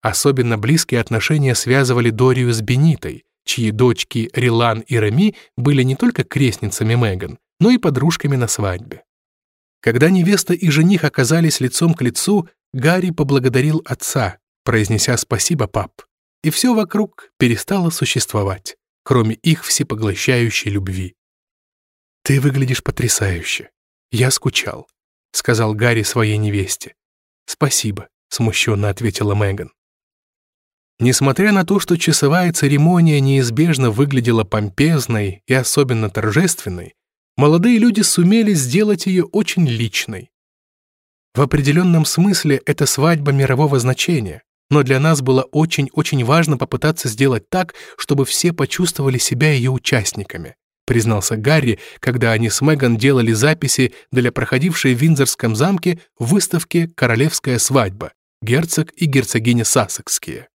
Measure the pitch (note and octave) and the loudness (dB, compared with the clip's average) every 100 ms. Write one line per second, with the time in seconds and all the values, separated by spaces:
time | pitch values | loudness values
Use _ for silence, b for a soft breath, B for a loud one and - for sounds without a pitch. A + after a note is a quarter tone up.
0 | A2+ - C#3+ C3+ A#2+ A2 A2+ D#3+ - B2 | -4 0 0 0 0 -2 0 0 0 -2
1 | - A2+ - D#3 C3+ A#2+ - C3+ B2+ B2 | 0 -2 0 0 0 0 0 0 2 2
2 | A#2 A2+ B2+ B2+ B2 A2+ G#2+ B2+ D#3+ D3+ | 0 2 2 2 0 -2 0 2 2 2
3 | - - _ _ - - A2 G#2+ B2 A2+ | -6 -14 _ _ -8 -4 -2 2 2 2
4 | - A#2+ G#2+ - B2 A#2 A#2 A2 A2 A#2+ | -4 -6 -4 -2 0 2 0 -2 -4 -2
5 | G#2 A#2+ G#3 B B - C3 C#3+ B2+ C#3 | 0 2 0 B B -4 0 2 2 2
6 | A#3+ - - - C3+ - G#2 - A2 A#2+ | 0 0 -4 0 0 0 -8 -4 0 0
7 | A2+ F#2 F2+ - _ _ G#3 B3 F3 B2+ | 0 -2 -8 -14 _ _ 2 4 2 0
8 | D#3 D#3+ D3 C3+ A#2 - G2+ F2+ - - | 0 0 -2 -2 -2 -2 -4 -6 -10 -20
9 | _ _ _ _ _ _ _ _ - A#2 | _ _ _ _ _ _ _ _ -2 2
10 | D#3 F#3+ E3+ G3+ - F3 E3+ D3 E3+ F#3+ | 4 4 4 2 0 0 2 4 4 4
11 | D#3 - B2 E3 E3 - B2+ - E3 E3 | 0 -2 0 2 0 0 -4 0 0 0
12 | B2 - - G3+ E3+ _ _ C3+ C#3+ F#3 | -2 -2 0 0 -2 _ _ -2 0 0
13 | F#3 D#3+ C#3 C#3 B2+ B2+ D3 D#3 - C3 | -2 -2 0 2 2 0 0 -2 -4 -10
14 | - C#3+ G2+ - _ _ - A2+ G#2 G#2+ | -6 -4 -4 -6 _ _ -2 0 0 0
15 | - A#2+ - A2+ - D#3+ G#2+ A2+ F#2+ - | 0 -2 -2 -4 -2 -2 -2 -4 -6 -14
16 | - _ _ _ D#3+ - B3+ A3 G#3+ G#3 | -20 _ _ _ -4 0 0 0 0 -2
17 | G#3 - - _ B2 A2 - G3 E3+ - | -4 -8 -20 _ 0 0 -2 0 0 -2
18 | B2+ C3 - A2 G2 F#2+ - - _ _ | -2 -2 -2 -2 -4 -6 -12 -18 _ _
19 | - B2 A2 A2+ E3+ D#3+ - - - G#2+ | 0 2 2 0 0 0 -2 -4 -4 -2
20 | A2 F2+ - B2 A#2 - G#2+ G2+ F#2+ F#2 | -4 -2 0 0 0 -2 -4 -4 -4 -6
21 | F#2 _ _ _ _ _ _ _ _ _ | -8 _ _ _ _ _ _ _ _ _
22 | _ _ - C#3 C#3+ C3+ C3 B2 - - | _ _ -2 0 0 0 -2 -4 -6 -4
23 | A#2+ - G2 F2 D#2+ - - _ _ _ | -2 -2 -2 -4 -6 -10 -10 _ _ _
24 | _ A2+ B2+ - C3 - - - - _ | _ -2 0 0 -2 -4 -6 -12 -18 _
25 | _ _ _ - - A2+ A2 G#2+ A#2+ A2+ | _ _ _ -6 -2 0 0 0 0 0
26 | G#2 A#2 A2 G#2+ G#2+ G2+ F#2 - - _ | -2 -2 0 0 -2 -2 -4 -8 -12 _
27 | _ _ _ _ - - D3 - A2 G2+ | _ _ _ _ -16 -4 -2 -2 -4 -8
28 | - _ _ - A2+ - - G#2 G#2 G2 | -14 _ _ -4 -2 0 0 0 -2 -2
29 | A2 - G#2 G2+ G2+ G2 - _ _ _ | -4 -2 -2 0 -2 -4 -10 _ _ _
30 | _ _ _ _ _ _ _ _ _ _ | _ _ _ _ _ _ _ _ _ _
31 | A#2+ B2+ C#3 C3+ G3+ G3+ E3+ G3 - E3+ | 0 2 2 2 2 2 2 0 0 0
32 | - D3+ C#3 E3+ F3 E3 C#3 C#3+ D#3 F3+ | 2 2 2 2 0 0 0 4 4 4
33 | E3 D3 C3+ C#3 B2 A2+ E3+ C#3 B2 G#2 | 4 4 2 2 0 0 2 2 0 2
34 | C#3+ C3+ A#2 A2+ G#2 A2 G#2 - D3+ D#3+ | 0 0 2 0 0 -2 -4 0 2 2
35 | B2 A2+ G2+ F#2+ - C3 B2+ - C3 A#2 | 0 -2 -4 -8 -2 -2 0 -2 0 0
36 | G#2+ G#2+ G#2+ A2 F#3 - G#2 F2 E2 _ | -2 -2 -2 0 0 -2 -8 -12 -14 _
37 | _ _ _ - D3 E3 A3 A#3 A#3 G#3 | _ _ _ 0 2 4 4 4 4 2
38 | - - F3 A3+ G#3+ F3 B2+ D#3 G#3 G3+ | 0 2 4 4 2 0 0 0 2 0
39 | G3 F#3 E3+ G#3 - - D3+ A2+ A2+ - | 0 0 0 -2 -2 0 0 0 -2 -4
40 | - G2 - _ _ _ _ _ _ _ | -8 -12 -16 _ _ _ _ _ _ _
41 | _ _ _ B2 C#3 D3 C#3 D#3 F3+ E3 | _ _ _ -2 0 2 2 2 4 2
42 | D3+ - G3 F3+ D#3 C3+ - C#3+ C#3 - | 2 2 2 2 0 0 0 -2 -2 2
43 | D#3+ E3 C#3+ C#3 C3+ B2+ D3+ C#3 B2 B2+ | 2 2 0 0 2 2 2 2 0 -2
44 | - D#3+ G2+ D2+ _ _ _ D3 C3 C3 | -2 -2 -4 -10 _ _ _ 0 2 2
45 | D#3 D3+ C3 C3 C3 D3 D#3+ - C#3 - | 2 2 2 0 0 0 0 0 -2 -2
46 | D3+ C#3 A#2 D#3 D#3 C3+ C3 B2 D3+ D#3+ | -2 -2 2 2 2 -2 -2 -2 -2 -2
47 | B2+ G#2+ C3+ A#2 _ F#3 F3+ B B B | -6 0 0 0 _ -4 -4 B B B
48 | - C#3 C3+ - F3 E3+ C#3 - F3+ - | -4 -2 0 0 -2 0 -4 -2 -2 0
49 | C3+ B2+ - B2+ D#3 C#3 B2 C3 - C3 | -2 0 -2 0 0 2 0 -2 -2 -2
50 | F#2+ - G2 F2 D#2+ _ _ _ - A#2+ | -2 -8 -12 -14 -14 _ _ _ -2 0
51 | A2 G#2+ - A2 A#2+ D3+ B2+ G#2 B B | 2 0 -2 -2 0 2 2 -4 B B
52 | - B2 A2+ A2 A2+ - C#3+ D3+ B2+ A2+ | -4 0 0 0 0 0 0 2 0 2
53 | C3+ C3 A#2 A2 C#3+ D#3+ C#3 - B2 B | 2 2 2 2 0 0 -2 0 -2 B
54 | B B2 A#2+ - A#2+ B2+ F3 E3 C#3+ B2 | B -2 0 -2 -2 0 0 0 0 2
55 | D#3+ D3 C3+ - A#2 G#2+ D#3+ F#3+ F3+ E3+ | 2 2 0 0 -4 0 0 0 -2 -4
56 | B _ A#2 G3 - E3 - F3 E3 - | B _ 0 0 0 -4 -2 -2 -2 -2
57 | B2 A2+ D3+ - - A#2+ - C3+ G2+ G2 | 0 2 0 -2 -4 -2 0 0 0 -6
58 | - _ _ _ G#2+ B2+ E3 - D#3+ - | -14 _ _ _ -2 0 0 -4 -4 -2
59 | D#3 C3+ B2 A2+ A2+ A#2+ A2 C3+ G#2 - | 0 0 0 -2 2 0 2 0 -2 -6
60 | - - - B1+ - | -8 -8 -8 -14 -16